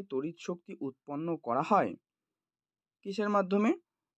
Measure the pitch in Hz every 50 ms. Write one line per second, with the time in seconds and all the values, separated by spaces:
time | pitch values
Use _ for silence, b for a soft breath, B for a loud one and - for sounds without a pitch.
0 | 196 - 139 131 143 165 170 - - - 180 175 _ - 185 160 139 135 131 _
1 | _ - 143 143 160 170 165 151 - 117 117 131 156 - 214 190 139 98 - -
2 | _ _ _ _ _ _ _ _ _ _ _ _ _ _ _ _ _ _ _ _
3 | - 202 196 226 208 208 208 202 190 180 196 208 208 233 349 - _ _ _ _
4 | _ _ _